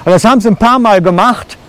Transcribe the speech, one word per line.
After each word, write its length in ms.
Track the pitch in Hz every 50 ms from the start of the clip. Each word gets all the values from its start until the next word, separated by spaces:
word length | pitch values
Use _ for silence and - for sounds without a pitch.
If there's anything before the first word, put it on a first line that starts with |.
| -
Und 60 | 170
das 140 | 180 175 -
haben 160 | 226 262 254
sie 80 | 196 233
ein 80 | 202
paar 240 | - 226 233 247 262
Mal 200 | 240 226 208 185
gemacht, 560 | 165 185 180 175 202 247 233 - - - - - -